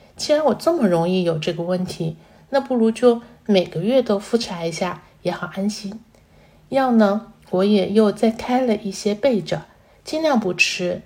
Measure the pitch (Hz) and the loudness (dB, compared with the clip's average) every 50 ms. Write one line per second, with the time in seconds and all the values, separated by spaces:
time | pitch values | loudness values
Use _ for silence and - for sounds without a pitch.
0 | - _ _ - - - 302 302 311 269 208 - - 330 339 330 240 185 175 165 | -20 _ _ -10 -2 0 0 2 2 2 0 2 0 0 0 2 2 2 2 2
1 | 165 175 185 185 175 170 160 156 156 180 160 156 170 175 185 180 185 180 - - | 2 2 0 0 0 0 -2 -2 -4 -4 -4 -4 -4 -4 -4 -4 -4 -6 -6 -6
2 | 170 160 160 - - - - - - - 269 277 262 - 254 233 226 226 226 - | -6 -6 -6 -8 -16 -20 -20 -20 -14 -2 -2 -2 0 0 0 2 2 2 2 4
3 | 247 247 233 233 - - - - - - 202 185 170 165 - 160 180 220 262 262 | 2 2 2 2 -4 -14 -20 -14 -2 2 2 2 2 0 -4 -4 -2 2 2 2
4 | 240 240 202 196 196 - - 233 233 - 190 170 165 165 160 160 190 175 175 - | 2 2 0 -2 -2 -2 -2 -2 -2 -2 -8 -6 -6 -6 -4 -4 -6 -6 -6 -8
5 | - - _ _ - 175 170 - 180 160 - 190 196 208 208 - 208 196 208 226 | -14 -20 _ _ -6 -6 -6 -6 -8 -10 -6 -4 -4 -4 -4 -6 -12 -12 -14 -14
6 | - _ _ - _ _ _ - _ _ _ _ _ - 254 269 262 254 233 220 | -18 _ _ -20 _ _ _ -20 _ _ _ _ _ -4 0 0 2 4 4 6
7 | 214 196 202 214 - - - _ - - - 180 196 208 214 196 180 - 202 220 | 6 4 4 0 -4 -10 -20 _ -14 -4 0 0 2 4 4 2 2 2 2 4
8 | 220 202 196 - 233 226 226 - - - 247 254 262 240 214 208 - 196 185 - | 4 4 2 2 0 0 0 0 -4 -2 0 0 2 0 0 -2 -2 -8 -8 -4
9 | - 202 208 208 - 277 240 190 156 - 170 160 - - - _ _ _ _ _ | -4 -4 -2 0 0 0 0 0 -2 -2 -6 -6 -8 -12 -20 _ _ _ _ _
10 | - - 302 311 320 311 269 226 220 185 175 - - - - - 180 175 175 170 | -14 -8 -6 -2 0 2 2 2 0 -2 0 0 -2 -2 0 -4 -4 -4 -4 -6
11 | - | -4